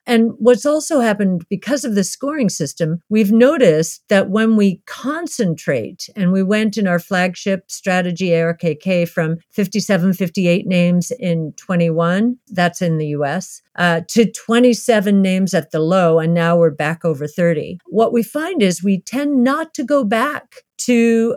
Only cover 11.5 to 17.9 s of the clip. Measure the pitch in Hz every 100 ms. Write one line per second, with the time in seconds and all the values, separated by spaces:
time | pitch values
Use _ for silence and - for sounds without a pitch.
11.5 | - - 175 170 160 170 185 233 247 -
12.5 | 185 175 - 175 160 151 147 143 170 -
13.5 | - _ - 175 170 170 226 226 - -
14.5 | 233 247 226 - 220 202 202 190 185 190
15.5 | 175 156 160 160 190 170 160 160 170 170
16.5 | 170 165 147 151 165 170 143 147 - 170
17.5 | 151 - 175 -